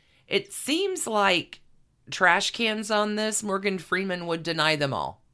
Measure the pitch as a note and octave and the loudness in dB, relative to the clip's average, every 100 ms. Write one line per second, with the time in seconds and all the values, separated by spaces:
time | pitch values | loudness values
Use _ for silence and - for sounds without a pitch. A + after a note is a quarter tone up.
0 | _ _ - F#3+ - - - E4 G4 F4+ | _ _ -4 -4 -4 -6 -2 -2 -2 -4
1 | - G#3+ G3 F3 - - _ _ _ _ | -2 2 4 2 -2 -12 _ _ _ _
2 | - - F#3 F#3 - - A3+ G#3+ G#3+ G#3+ | -12 4 6 6 2 -2 -2 -2 0 0
3 | G#3 G#3+ G#3+ G#3+ G#3 F#3+ G3+ F#3 - F#3 | 2 0 -2 -2 -2 -2 0 -2 -2 -2
4 | G3 F3+ E3+ E3 E3 E3 D#3 D3+ C#3 G#2+ | -2 -4 -2 -4 -2 0 2 2 0 -2
5 | C2+ - _ | -4 -8 _